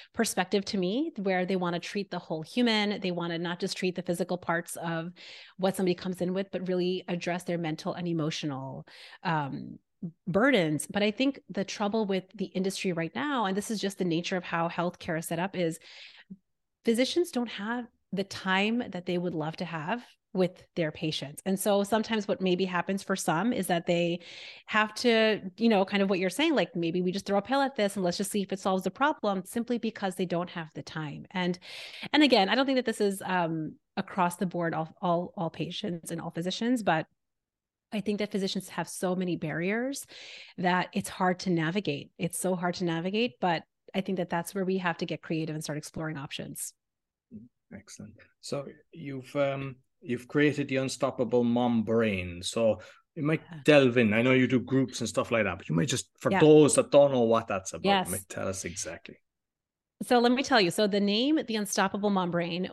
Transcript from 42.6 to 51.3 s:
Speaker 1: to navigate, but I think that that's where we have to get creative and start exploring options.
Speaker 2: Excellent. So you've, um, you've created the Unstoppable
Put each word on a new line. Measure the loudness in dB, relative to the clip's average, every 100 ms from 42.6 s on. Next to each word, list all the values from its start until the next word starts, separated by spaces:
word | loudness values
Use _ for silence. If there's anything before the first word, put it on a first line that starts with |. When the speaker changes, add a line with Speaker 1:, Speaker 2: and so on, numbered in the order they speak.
| -2 -2
Speaker 1:
to |
navigate, | -2 -2 -2 -2 -2 0
but | -2 -2 -4 _ -6 -6
I |
think | -2 -4
that | -2
that's | -4 -4
where | -4 -2
we | 0
have | 0 -2
to | -6
get | -6
creative | -4 -4 -2 -6
and |
start | -6 -8
exploring | -8 -8 -6 -6
options. | -10 -10 -12 -10 -12 -14 _ _ _ _ _ -20 -20 _ _
Speaker 2:
Excellent. | -20 -20 -20 -20 -20 -20 _
So | -8 -8 -8 -16 _
you've, | -14 -10 -10 -6 -2
um, | 0 -2 -8 -12 _ _
you've | -6 -6 0
created | 4 4 4 0
the | 0
Unstoppable | -2 -2 -2 0 2